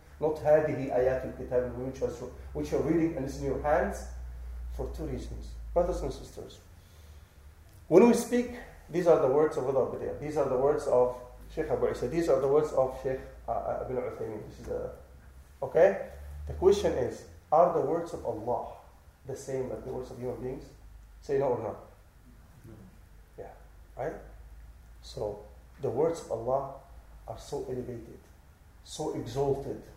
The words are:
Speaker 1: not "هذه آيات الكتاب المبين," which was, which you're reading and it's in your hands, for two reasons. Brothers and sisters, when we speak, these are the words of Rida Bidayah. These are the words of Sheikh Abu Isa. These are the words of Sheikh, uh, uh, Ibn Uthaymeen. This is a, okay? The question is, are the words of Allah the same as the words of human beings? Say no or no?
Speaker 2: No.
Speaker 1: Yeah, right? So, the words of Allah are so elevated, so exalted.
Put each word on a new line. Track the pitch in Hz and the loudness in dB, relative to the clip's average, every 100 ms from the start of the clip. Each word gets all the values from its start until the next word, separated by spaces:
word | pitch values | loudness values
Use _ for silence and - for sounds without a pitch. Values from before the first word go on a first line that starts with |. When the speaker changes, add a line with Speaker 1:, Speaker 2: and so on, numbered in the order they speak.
| - - | -18 -2
Speaker 1:
not | 151 151 | -2 0
"هذه | 151 156 151 127 135 | 6 6 6 0 0
آيات | 123 127 127 | 4 4 2
الكتاب | 127 123 127 123 123 | -2 -8 0 0 2
المبين," | 120 131 | -4 -6
which | - | -2
was, | 120 117 123 - - | -4 -4 -10 -12 -10
which | 151 147 | -6 -2
you're | 156 | 0
reading | 165 165 160 135 | 2 4 2 0
and | 135 | -6
it's | 139 | -4
in | 139 | -2
your | - | 0
hands, | 147 165 196 - - - - - - - - - | 2 4 2 -4 -10 -12 -12 -12 -12 -10 -8 -6
for | 123 - | -6 -6
two | |
reasons. | 156 123 - - - - - | -6 -6 -8 -10 -10 -12 0
Brothers | 175 180 - | 2 2 0
and | 139 | -4
sisters, | - - - 95 - - - - - - - - - - - - - - | -6 -12 -14 -14 -16 -20 -20 -20 -20 -20 -20 -20 -20 -20 -20 -20 -12 8
when | 165 240 | 10 10
we | |
speak, | - - 240 240 - - - - | 8 2 0 0 -8 -14 -18 -6
these | 165 170 | 2 6
are | 156 | 6
the | 131 | 6
words | 143 156 147 | 4 4 2
of | |
Rida | 127 131 - | 0 2 0
Bidayah. | - - - | -2 -6 -6
These | 147 151 | -4 0
are | 135 | 2
the | 127 | 4
words | 139 147 - | 2 2 4
of | 123 123 - - - - | 4 4 0 -12 -18 -10
Sheikh | - - | -6 -2
Abu | 113 117 | 2 0
Isa. | - 120 | 0 -2
These | 170 165 | 0 4
are | 131 | 4
the | 135 | 6
words | 147 151 | 4 4
of | 131 131 - | 2 2 0
Sheikh, | 131 131 - - - | -4 -4 -8 -12 -4
uh, | |
uh, | 110 - - | -4 -2 -4
Ibn | - 123 | -4 -4
Uthaymeen. | - - 113 107 - | -4 -6 -8 -8 -12
This | - | -12
is | - | -8
a, | - - - - - - - - - | -6 -6 -10 -18 -20 -20 -20 -20 -8
okay? | 139 156 190 190 - - - - - | 0 6 6 6 -6 -12 -14 -12 -10
The | |
question | - 185 202 170 | 4 6 6 4
is, | 135 117 - - - - | 0 -2 -4 -14 -14 2
are | 156 180 | 6 6
the | 160 | 4
words | 135 170 165 | 0 0 -2
of | 139 | -6
Allah | 120 107 117 117 - - - - - _ 131 | -6 -4 -2 -4 -4 -12 -20 -20 -20 _ -12
the | 131 | -10
same | - 135 123 | -6 -4 -4
as | 110 | -6
the | 127 | -8
words | 127 123 | -8 -10
of | 120 | -8
human | 123 113 | -8 -6
beings? | 127 143 - - - - - - | -8 -8 -12 -20 -20 -20 -20 -14
Say | - 135 | -2 2
no | 135 | 2
or | 117 | 0
no? | 101 - - - - - - - - - - | -4 -8 -14 -20 -20 -20 -20 -20 -20 -20 -20
Speaker 2:
No. | - - - - - - - | -20 -20 -20 -20 -20 -20 -16
Speaker 1:
Yeah, | - - - - - - | -16 -16 -20 -20 -18 -8
right? | 147 - - - - - - - - - | -6 -8 -14 -18 -20 -20 -20 -20 -20 -20
So, | - 127 107 101 - - - - | -14 -6 -6 -6 -14 -20 -20 -6
the | 127 | -2
words | 120 165 165 | 2 2 0
of | - | -6
Allah | 113 120 135 135 - - - - - - | -4 0 0 -2 -10 -16 -20 -20 -18 -12
are | - | -12
so | - 143 - | -8 -8 -6
elevated, | 127 123 117 - - - - - - - - | -6 -8 -10 -12 -18 -20 -20 -20 -20 -20 -20
so | - - 156 | -16 -8 -6
exalted. | - 117 131 139 135 123 107 - | -6 -6 -2 0 0 -4 -10 -12